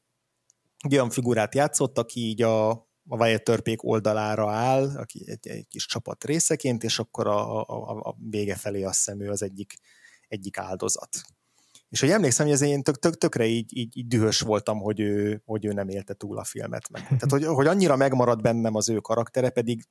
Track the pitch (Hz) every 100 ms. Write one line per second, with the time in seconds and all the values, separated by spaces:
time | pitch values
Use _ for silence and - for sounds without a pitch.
0 | _ _ _ _ _ _ _ _ 143 139
1 | 120 135 123 110 104 135 147 - 135 -
2 | 117 123 113 110 113 110 110 113 _ _
3 | - 117 113 110 - 110 - 110 120 113
4 | 104 107 107 107 104 107 127 131 139 139
5 | 113 - 95 107 - 110 107 - - 117
6 | - 104 - 160 - 156 131 113 113 113
7 | 110 - 104 104 107 110 - 113 113 107
8 | 117 113 113 107 101 92 107 101 95 95
9 | - 101 101 101 98 98 101 - _ _
10 | - _ - 107 98 - 95 92 101 -
11 | - - - _ _ _ _ _ - -
12 | 135 214 151 - 151 143 147 143 135 139
13 | 175 165 165 - 113 117 110 127 117 -
14 | 120 117 107 101 113 104 110 107 101 104
15 | 104 104 104 107 - 110 104 101 98 98
16 | 98 101 101 101 95 - 113 117 - -
17 | - 131 139 139 156 139 143 196 175 131
18 | 135 131 123 113 117 117 113 107 104 110
19 | - 113 113 131 127 123 117 117 -